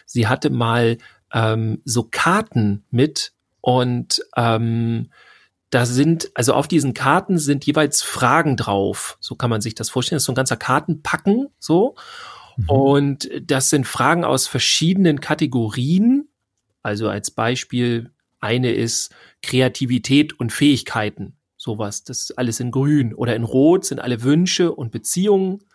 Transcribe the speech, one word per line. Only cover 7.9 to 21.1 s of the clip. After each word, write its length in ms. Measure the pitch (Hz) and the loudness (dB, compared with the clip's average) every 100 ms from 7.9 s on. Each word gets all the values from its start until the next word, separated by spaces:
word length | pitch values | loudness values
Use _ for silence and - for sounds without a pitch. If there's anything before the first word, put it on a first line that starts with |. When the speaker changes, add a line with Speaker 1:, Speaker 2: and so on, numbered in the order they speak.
| - | 0
Speaker 1:
Fragen 540 | - - 120 151 160 113 | -4 0 2 2 2 0
drauf. 600 | - 101 101 98 - - | 0 0 0 -4 -8 -12
So 160 | - 120 | -14 -6
kann 140 | 120 | -2
man 100 | 110 | -2
sich 160 | 110 - | -4 -6
das 120 | 110 | -6
vorstellen. 280 | 131 120 156 | -4 -2 -2
Das 60 | |
ist 20 | - | -2
so 60 | |
ein 40 | 127 | -2
ganzer 200 | 131 120 | -2 -2
Kartenpacken, 880 | - 135 - 151 - 165 - 226 277 _ | 0 -2 0 -4 -4 -2 0 0 -2 _
so. 340 | - 165 240 - - - - - - - | 0 2 2 -4 -20 -20 -20 -20 -14 -6
Speaker 2:
Mhm. 120 | 90 | 0
Speaker 1:
Und 580 | 135 139 143 143 139 - - | 2 4 4 2 -2 -8 -8
das 280 | - 135 - | -2 0 2
sind 140 | 147 | 0
Fragen 400 | 123 - 127 170 | 0 0 2 2
aus 220 | 165 131 - | 2 0 0
verschiedenen 720 | 127 - - 160 190 180 143 | -2 0 2 2 4 2 2
Kategorien. 1080 | - 156 147 123 113 120 131 185 226 277 294 _ _ _ _ _ | -2 -2 0 0 -2 -2 0 4 4 2 0 _ _ _ _ _
Also 240 | - 104 107 | -6 -4 -2
als 240 | 101 - | -4 -6
Beispiel, 800 | - 113 127 - 123 120 117 117 _ _ _ | -2 -2 -2 -4 -2 0 0 -4 _ _ _
eine 320 | 107 120 127 | -2 0 0
ist 420 | 107 117 - - _ - _ - 127 | 0 -2 -4 -8 _ -20 _ -2 2
Kreativität 800 | 127 - 127 123 - 139 151 - | 2 0 -2 -2 2 2 2 -2
und 120 | 117 | -6
Fähigkeiten. 840 | - 147 131 - 117 107 | 2 2 2 -2 -4 -4